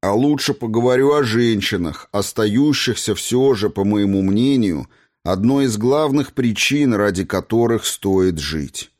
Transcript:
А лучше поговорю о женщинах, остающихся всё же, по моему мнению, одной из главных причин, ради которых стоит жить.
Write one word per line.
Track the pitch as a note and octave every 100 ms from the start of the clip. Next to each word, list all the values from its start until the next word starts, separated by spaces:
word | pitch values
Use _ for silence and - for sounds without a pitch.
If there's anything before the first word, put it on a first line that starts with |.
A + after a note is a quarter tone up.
А | F#2+
лучше | G#2 C#3 D3 -
поговорю | C#3 A#2 A2 A#2+ B2+ C#3
о | D3
женщинах, | C3 A2+ A#2+ A2 F#2+ G2 E2+ - -
остающихся | G2+ G2 - G#2+ G#2+ D3 C#3 - A2+ -
всё | G2 - B2 C3+
же, | A#2+ G#2
по | -
моему | G2 G#2 G2+ G2
мнению, | F#2+ G2+ B2+ C#3 G#2+ D2+ - _ _ _ -
одной | F#2+ A2 C#3
из | C3+ G#2+
главных | A#2 C#3+ D#3 C#3 C#3
причин, | - B2 G#2 - C#3+ C#3+
ради | G#2+ G#2 F#2
которых | F#2 F#2+ - A2+ A#2 A#2
стоит | - - G2 F#2+ F#2 D#2+
жить. | C#2+ D#2 C#2 - -